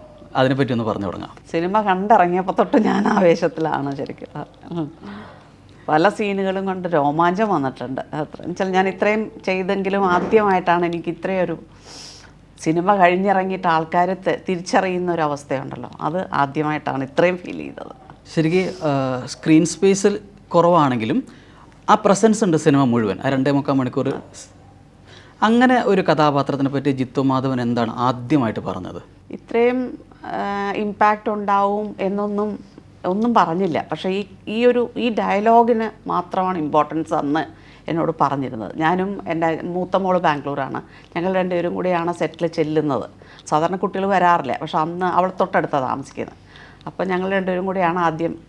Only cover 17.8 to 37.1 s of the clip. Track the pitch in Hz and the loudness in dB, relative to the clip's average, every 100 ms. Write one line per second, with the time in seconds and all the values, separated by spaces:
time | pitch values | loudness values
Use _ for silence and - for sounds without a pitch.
17.8 | - - - - - - 160 180 180 - | -16 -16 -20 -20 -6 0 2 2 0 -4
18.8 | 156 139 131 127 123 - - 160 165 - | -2 -2 -2 -4 -8 -6 4 4 4 2
19.8 | 196 196 202 202 - - - 175 170 175 | 2 4 2 0 -6 -20 -2 2 6 6
20.8 | 143 123 110 214 - - - - - - | 4 2 0 -2 -4 -12 -20 -20 -20 -8
21.8 | - 214 202 190 220 214 208 160 160 139 | 2 4 4 4 4 4 2 2 4 4
22.8 | 135 117 107 92 135 135 135 139 139 135 | 4 2 0 -2 -2 0 2 0 0 0
23.8 | 127 127 131 - - - - - - - | 0 -2 -2 -4 -10 -18 -20 -20 -20 -20
24.8 | - - - - - - 208 233 247 254 | -20 -20 -20 -20 -20 -2 2 4 6 4
25.8 | 202 190 170 151 151 143 135 135 139 139 | 4 2 4 4 4 2 0 0 -2 0
26.8 | 139 127 127 - 135 131 135 127 120 120 | -2 -2 -2 -2 0 0 0 -2 -2 0
27.8 | 113 113 123 123 120 151 117 107 110 92 | -2 0 -2 -2 0 0 0 -2 -6 -8
28.8 | 90 90 - - - - - 233 240 254 | -10 -12 -16 -20 -18 -18 -4 0 2 2
29.8 | 247 - - - - - 202 202 202 - | -4 -10 -18 -18 -10 -6 -6 -4 -4 -4
30.8 | 208 202 208 214 220 208 202 196 202 208 | -6 2 2 2 -2 -4 0 2 2 0
31.8 | 214 202 196 202 208 202 208 202 - - | -6 -4 -4 -2 -2 -2 -4 -6 -12 -20
32.8 | - - 180 190 233 220 170 165 190 131 | -20 -8 -4 0 2 4 4 2 0 -2
33.8 | - 156 190 190 202 - - 214 247 247 | -4 -6 -4 -4 -6 -12 -8 2 2 2
34.8 | 240 - 233 220 190 190 214 233 233 226 | 0 -2 -2 0 0 2 4 6 6 2
35.8 | 220 - - 170 175 196 185 185 151 151 | -2 -6 -4 -2 -2 -2 0 0 0 2
36.8 | 147 156 156 | 2 -2 -2